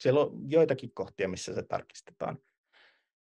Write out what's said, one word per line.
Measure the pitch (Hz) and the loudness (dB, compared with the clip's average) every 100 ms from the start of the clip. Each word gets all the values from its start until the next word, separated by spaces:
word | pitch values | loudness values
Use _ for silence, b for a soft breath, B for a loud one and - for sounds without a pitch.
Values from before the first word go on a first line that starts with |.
Siellä | 131 143 | 2 4
on | 143 117 139 | 2 -2 2
joitakin | 160 156 131 117 | 4 4 2 -6
kohtia, | - 92 - 92 | -8 -8 -4 -4
missä | 90 - | -4 -8
se | 101 | -8
tarkistetaan. | - - - - - - 151 160 _ _ _ b b b b _ _ | -6 -6 -8 -20 -20 -10 -8 -8 _ _ _ b b b b _ _